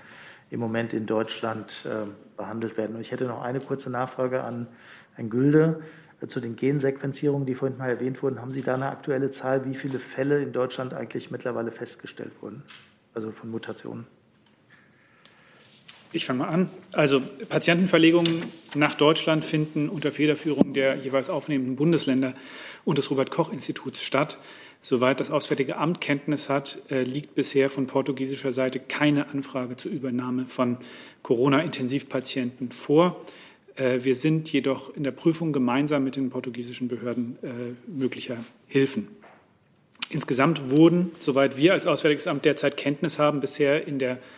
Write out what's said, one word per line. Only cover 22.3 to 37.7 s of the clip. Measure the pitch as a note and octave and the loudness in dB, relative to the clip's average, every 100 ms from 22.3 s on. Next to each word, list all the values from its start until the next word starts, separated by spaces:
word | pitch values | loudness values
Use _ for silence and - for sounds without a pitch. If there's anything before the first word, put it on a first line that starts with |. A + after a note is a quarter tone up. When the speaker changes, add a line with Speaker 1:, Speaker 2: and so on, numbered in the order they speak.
| C3 - - - - | -4 -14 -16 -16 -6
Speaker 2:
und | - C#3 | 0 0
des | - | 2
Robert-Koch-Instituts | C#3 B2+ - D#3+ C3 - D3 C3 - | 0 0 0 -2 -4 -6 -6 -8 -6
statt. | - C3+ D3+ - - - - - | -2 0 -2 -4 -14 -20 -20 -16
Soweit | - B2+ B2+ C3+ | 0 4 4 4
das | C#3+ | 0
Auswärtige | D3+ - C#3 C3+ - | 0 0 0 0 0
Amt | D#3 F3 | 0 0
Kenntnis | - C#3+ - D3 - | 0 -2 0 -2 0
hat, | C#3 C#3 - - | -2 -2 -10 -4
äh, | C3+ | -2
liegt | B2+ C#3 C#3+ | -2 -4 -6
bisher | - C3+ C#3 C3+ | -2 2 4 2
von | C#3 C3 | 2 0
portugiesischer | C3+ C3+ C3 C3+ C3+ C#3 | 0 0 -2 -4 -4 -2
Seite | B2 B2+ B2+ | 0 0 -2
keine | - - D3 C#3+ C#3+ | -6 0 2 2 0
Anfrage | C#3 C3+ C3 B2 B2 | -4 -6 -6 -6 -8
zur | F3+ | -6
Übernahme | E3+ B2+ B2 B2+ B2+ B2+ | -6 -4 -2 -2 -4 -4
von | - B2 A#2+ - - - - | -2 0 -2 -8 -18 -20 -6
Corona-Intensivpatienten | - A#2 C#3 C#3 D#3 - B2 C#3 - C3+ B2+ C3+ B2 B2 A#2+ | 0 2 4 4 2 -2 -2 -2 -2 -4 -2 -2 -4 -4 -8
vor. | - - D3 F3+ - - - - - - - | -4 4 6 6 2 -10 -20 -20 -20 -14 -2
Äh, | C3 B2+ | 0 2
wir | B2+ | 2
sind | B2 D#3 D#3+ D#3 | 2 2 2 0
jedoch | C#3+ C3+ B2+ - | 0 0 -2 -6
in | - | -6
der | C#3 | -6
Prüfung | - E3+ D#3+ E3 | 0 0 2 0
gemeinsam | C#3 B2 C3 D3 D3 | 2 2 2 2 2
mit | C3+ C#3 | 0 -2
den | B2+ | -4
portugiesischen | C3 B2+ A#2+ A#2+ B2 B2 | -4 -6 -8 -10 -6 -6
Behörden, | A#2+ A#2+ A#2 A#2 C#3 | -4 -4 -4 -4 -6
äh, | D3+ A#2+ A#2+ | -10 -8 -8